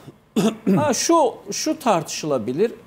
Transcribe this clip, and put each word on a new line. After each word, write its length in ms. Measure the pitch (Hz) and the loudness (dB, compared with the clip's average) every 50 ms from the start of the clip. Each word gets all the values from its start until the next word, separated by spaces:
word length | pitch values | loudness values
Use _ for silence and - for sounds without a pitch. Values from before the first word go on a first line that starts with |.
| - - - _ _ _ - | -20 -20 -20 _ _ _ -2
<clears throat> 60 | 220 175 220 220 - - 196 196 | 0 2 0 0 0 0 2 2
Ha, 180 | 185 302 294 233 | 2 2 2 0
şu, 200 | - - - 339 330 277 - - - - - | 0 2 2 4 4 4 2 0 -4 -10 -10
şu 280 | 196 - - 311 311 - | -8 -6 -4 -4 -4 -2
tartışılabilir. 920 | - 240 190 165 156 - - - - 151 139 123 101 123 127 160 220 233 - - - | 0 0 0 0 0 -4 -8 -8 -4 -2 -2 -2 -2 -2 -2 0 -2 -2 -2 -6 -18